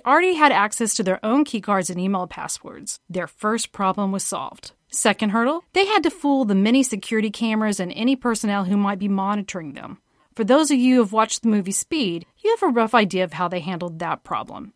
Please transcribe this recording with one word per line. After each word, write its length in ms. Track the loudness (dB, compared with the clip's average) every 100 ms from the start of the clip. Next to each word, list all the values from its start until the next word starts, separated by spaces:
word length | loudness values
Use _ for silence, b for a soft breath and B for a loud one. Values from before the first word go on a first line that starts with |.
| 4
already 300 | 4 4 4
had 180 | 4
access 400 | 4 0 -2 -2
to 100 | -2
their 160 | -2 -2 0
own 180 | 0
keycards 460 | 0 -2 -2 -2 -2
and 100 | -4
email 260 | -2 -2 -4
passwords, 760 | -10 -10 -10 -12 -14 -14 -14 -10
their 180 | -8 -8
first 460 | -6 -4 -2 -4
problem 400 | -2 -2 0 -2
was 100 | -2
solved. 480 | -4 -6 -10 -14 -20 -20 _
Second 420 | 0 2 2 0
hurdle, 340 | 2 0 -2 -2
they 120 | 0 2
had 180 | 2
to 60 | 2
fool 360 | 0 0 2 2
the 100 | 2
many 280 | 4 4
security 460 | 2 -2 -4 -2 -2
cameras 480 | -2 -2 0 0 -2
and 140 | -6
any 240 | -2 0 0
personnel 480 | -2 -2 -2 -2
who 140 | 0 0
might 200 | 0 -2
be 120 | -2
monitoring 640 | 0 0 -4 -6 -10 -12
them. 260 | -12 -16 -18 _ _ _
For 120 | -4 4
those 260 | 4 4
of 60 | 4
you 180 | 6 4
who 60 |
have 100 | 4
watched 300 | 2 0 0
the 80 | 0
movie 240 | 0 0
Speed, 520 | -6 -4 -2 -2 -4 -10 _
you 140 | 0
have 180 | 2 2
a 20 |
rough 240 | 2 2 2
idea 300 | 2 0 -2
of 80 |
how 160 | -2 -4
they 100 | -4
handled 400 | -6 -6 -8 -8
that 240 | -6 -8
problem. 480 | -6 -8 -8 -14 -18